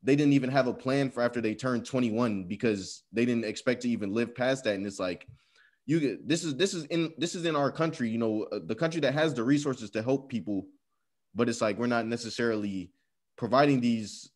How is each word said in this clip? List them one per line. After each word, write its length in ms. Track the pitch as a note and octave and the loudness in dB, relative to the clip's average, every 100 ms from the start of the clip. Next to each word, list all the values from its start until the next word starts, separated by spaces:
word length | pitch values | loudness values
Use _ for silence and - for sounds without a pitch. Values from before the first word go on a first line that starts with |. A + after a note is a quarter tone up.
they 140 | A2 C#3+ | 4 4
didn't 180 | D3 | 6
even 160 | C#3 B2+ | 4 4
have 160 | C#3 B2+ | 2 2
a 80 | |
plan 340 | G#2+ C3 C#3 C3+ | 0 0 0 0
for 120 | A#2+ | 0
after 180 | A#2+ A#2+ | 0 0
they 140 | A2+ | -2
turned 320 | G#2+ C3 A#2+ A#2 | -2 -2 -2 -2
twenty-one 580 | C3 B2 A2 A#2+ G2+ | 0 0 2 0 0
because 600 | F2+ G#2 A#2+ G2+ F#2 - _ | -4 -2 0 0 -4 -12 _
they 120 | G2+ | 0
didn't 200 | A#2+ A#2+ | 2 2
expect 380 | G#2+ G#2+ - B2 | -2 -4 -2 0
to 60 | B2 | 0
even 240 | A2+ G2+ | -2 0
live 220 | G#2+ A#2 | 0 -2
past 300 | A#2+ B2+ C3+ | 0 0 0
that. 100 | A2 | 0
And 120 | G2 G2+ | -2 -4
it's 120 | G2 | -4
like, 280 | F#2 F2 - - _ _ _ _ - | -4 -4 -10 -20 _ _ _ _ -2
you 120 | D#3+ | 0
get, 280 | C#3+ F#2+ - | 0 -2 -2
this 160 | E3 | -2
is, 120 | E3+ C3 | -2 -2
this 180 | F#3+ | -2
is 100 | G3 C#3+ | -2 -4
in, 280 | E3+ D#3+ D#3+ | -2 -2 -4
this 180 | E3 | -6
is 120 | F#3 E3 | -4 -2
in 100 | D#3 | 0
our 140 | C#3 | 0
country, 400 | C3 D#3+ C#3+ A#2+ | 0 -2 0 -2
you 80 | A2+ | 0
know, 240 | A2+ A2 G#2 | 0 0 -2
uh, 60 | G#2 D#2+ | -6 -6
the 80 | |
country 260 | A2+ E3 E3 | -2 -2 0
that 140 | C#3+ | 0
has 200 | C#3 D#3+ | 2 0
the 100 | B2+ | 0
resources 440 | A#2 C#3+ D3 B2 G#2+ | 2 2 2 -4 -4
to 120 | A2 | -4
help 260 | A2+ C3+ C3+ | 0 0 0
people, 380 | A#2 F2 G2+ F#2 _ _ _ _ _ _ | -6 -2 -4 -4 _ _ _ _ _ _
but 140 | G2 A#2+ | -2 0
it's 120 | A#2 | 2
like, 180 | A2+ G2 | 0 0
we're 80 | A#2+ | 0
not 200 | A#2+ A2+ | 0 0
necessarily 840 | A#2 A#2 - A#2+ G#2+ G#2 G2 F2+ _ _ _ _ - | -4 -6 -2 0 0 -2 -6 -8 _ _ _ _ -8
providing 440 | A#2 B2 D3 C3+ | 2 6 6 6
these 500 | A#2+ A#2 G#2 - - | 4 0 -2 -12 -18